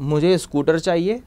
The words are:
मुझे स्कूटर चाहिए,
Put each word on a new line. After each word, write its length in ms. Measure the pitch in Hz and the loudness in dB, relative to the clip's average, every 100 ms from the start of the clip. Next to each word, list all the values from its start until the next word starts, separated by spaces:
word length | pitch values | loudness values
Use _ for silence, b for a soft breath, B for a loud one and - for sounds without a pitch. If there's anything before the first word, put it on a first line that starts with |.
मुझे 360 | 139 151 175 180 | -2 0 2 0
स्कूटर 400 | - 143 147 165 | 0 -2 0 0
चाहिए, 420 | 185 170 185 240 | 0 -2 -2 -4